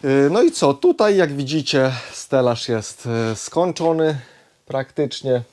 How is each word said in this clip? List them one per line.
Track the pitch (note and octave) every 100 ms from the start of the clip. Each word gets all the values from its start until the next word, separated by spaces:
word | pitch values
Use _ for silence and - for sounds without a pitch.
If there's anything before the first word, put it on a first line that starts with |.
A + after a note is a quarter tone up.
E, | C#3+ C3+ C#3+
no | F#3+
i | E4
co, | - C#3+
tutaj | C#3 F4+ E4+ G#3+ G3+
jak | E3
widzicie | C#3+ C3+ D#3 C3 C#3+ C3 B2+ -
stelaż | - - C3+ B2 A#2 -
jest, | A2+ G#2+ - A#2+ A2+ A2+
e, | A2
skończony | - - F3+ D#3+ E3 D#3+ D#3 D3 - - _ _ _
praktycznie. | C3+ C3 - D3 - C3+ B2 A#2+